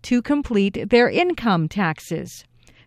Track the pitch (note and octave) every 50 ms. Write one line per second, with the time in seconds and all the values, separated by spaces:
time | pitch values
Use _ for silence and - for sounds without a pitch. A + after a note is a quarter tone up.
0 | - - B3 A#3+ - - D4 D4 C#4 - A#3 G3 G3 G3+ - A#3 - G3+ B3 A#3
1 | A#3+ - - - F4 F4+ E4 - A#3 A#3 F#3 E3 D#3+ D3+ - G#3+ F#3+ D#3+ D#3 -
2 | - - E3+ D#3+ F3+ F3 - - - _ _ _ _ _ _ _ _